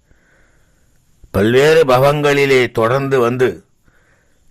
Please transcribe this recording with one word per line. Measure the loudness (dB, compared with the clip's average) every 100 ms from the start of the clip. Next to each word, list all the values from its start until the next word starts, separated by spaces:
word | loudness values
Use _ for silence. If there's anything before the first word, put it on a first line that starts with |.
| _ _ _ _ _ _ _ _ _ _ _ _ -10
பல்வேறு | -4 0 2 2 2
பவங்களிலே | 2 2 2 0 -2 0 0 0 0
தொடர்ந்து | -2 -2 -2 -2 -2
வந்து, | -2 0 -2 -4 _ _ _ _ _ _ _ _ _